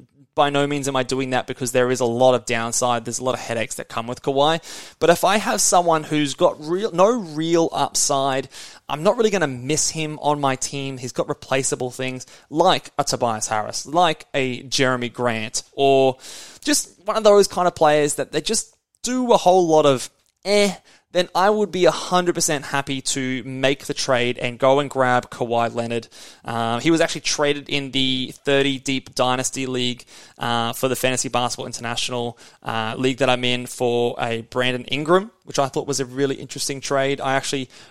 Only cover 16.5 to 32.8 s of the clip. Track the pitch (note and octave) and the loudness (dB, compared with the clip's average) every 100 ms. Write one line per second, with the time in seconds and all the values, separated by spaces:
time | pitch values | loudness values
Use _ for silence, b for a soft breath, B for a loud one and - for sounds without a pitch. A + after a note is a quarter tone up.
16.5 | B - D4 - _ F3+ G#3+ G#3 G3+ G3 | B -2 0 -2 _ -4 2 6 6 6
17.5 | - F3+ - D#3 D3+ D3 - C3+ C#3+ D3 | 2 -2 2 4 4 2 -2 -4 -4 -4
18.5 | A3 - _ _ _ - B3+ B3 G#3 F3+ | -4 -6 _ _ _ -6 -2 4 4 6
19.5 | F#3 E3+ D#3 C#3+ C3 - _ _ _ F#3 | 4 6 6 6 2 -2 _ _ _ 0
20.5 | G#3 G3+ F3+ b b _ F3 F3+ E3+ G3 | 2 2 -2 b b _ -2 0 2 2
21.5 | G#3+ G3+ F3 E3+ - - F3+ F3 E3+ E3 | 4 0 2 2 2 0 0 2 0 -2
22.5 | D3 - C#3 C#3 C3+ - C#3 B2+ B2+ B2 | -2 -2 -4 -4 -6 -4 -4 -2 -4 -6
23.5 | C3 C3+ C#3+ - C#3+ - B2+ B2 B2 B2+ | -2 0 0 -4 -6 0 2 0 -2 -6
24.5 | A#2+ C3+ C#3 C#3+ C3+ B2+ B2 - - A#2+ | 0 4 4 2 0 2 2 0 -6 -2
25.5 | A#2 A#2 A#2 A#2 A#2 A2+ B B B - | 0 0 -2 -4 -4 -6 B B B -8
26.5 | A#2 A2+ A#2+ D#3 E3 D#3+ D#3+ - - D3 | -4 -2 0 2 2 2 -2 -4 0 0
27.5 | C#3+ C#3 C#3+ C#3 C3+ C3 C3 B2+ - - | 0 -2 -4 -2 -2 0 0 -4 -6 0
28.5 | C#3 C#3 C3+ C3 C3 - - B2+ B2+ C3 | 2 2 -2 -4 -4 -4 -2 0 0 -2
29.5 | - C3 B2+ B2 A#2+ - B B - B2+ | -6 -6 -4 -4 -4 -12 B B -10 -4
30.5 | A#2+ A#2 - C3 B2 B2+ B2+ A2 A#2+ B2 | -2 -2 -2 -2 0 0 -2 -2 -2 -2
31.5 | - B2+ A#2 A#2 A#2 - B2 A#2+ - B | -4 -8 -10 -8 -6 -4 -4 -6 -8 B
32.5 | B - A2+ | B -8 -4